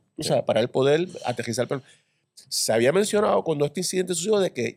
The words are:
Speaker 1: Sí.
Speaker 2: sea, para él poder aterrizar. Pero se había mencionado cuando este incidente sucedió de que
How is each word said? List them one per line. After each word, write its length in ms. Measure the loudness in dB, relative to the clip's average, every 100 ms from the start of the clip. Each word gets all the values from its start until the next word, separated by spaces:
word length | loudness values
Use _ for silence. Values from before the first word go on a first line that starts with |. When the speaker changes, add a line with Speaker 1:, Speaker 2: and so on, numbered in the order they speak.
| _ -10
Speaker 1:
Sí. 60 |
Speaker 2:
sea, 200 | -2 0
para 160 | 2 0
él 80 | 0
poder 400 | 2 2 2 0 -6
aterrizar. 440 | -8 -6 -6 -4 -4
Pero 140 | -4 -8 _ _ _ _
se 380 | -20 -8 -4 0
había 200 | 4 4
mencionado 500 | 4 2 0 2 2
cuando 220 | 0 -2
este 160 | -2 -2
incidente 340 | -4 -4 -2
sucedió 260 | -4 0 0
de 120 | 0
que 240 | -2 -6